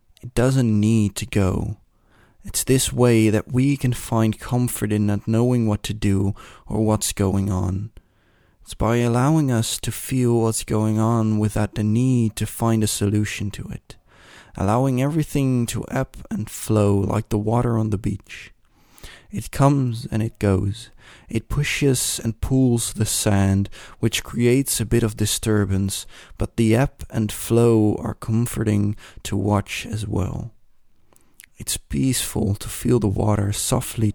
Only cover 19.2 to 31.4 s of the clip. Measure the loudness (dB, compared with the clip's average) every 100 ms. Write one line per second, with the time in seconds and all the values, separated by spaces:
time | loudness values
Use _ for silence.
19.2 | _ -12 -10 2 4 4 0 -4 -4 -4
20.2 | -4 0 2 2 0 -6 -12 -20 -20 -20
21.2 | -6 -6 -4 -4 -2 0 2 2 -2 -4
22.2 | -4 -4 0 2 4 2 -2 -2 -2 0
23.2 | 2 4 4 4 0 -6 -18 -2 -2 -2
24.2 | -6 0 4 4 2 -2 2 2 2 0
25.2 | -2 -2 0 2 2 0 0 -4 -10 -18
26.2 | -20 -8 -6 0 4 4 2 -2 -8 -4
27.2 | -4 -4 0 2 4 4 4 0 -4 -8
28.2 | -4 -2 -2 -2 0 0 0 -4 -12 -16
29.2 | -6 -4 0 0 0 -10 -8 -8 -4 -4
30.2 | -4 -6 -10 -14 _ -20 _ _ _ _
31.2 | _ _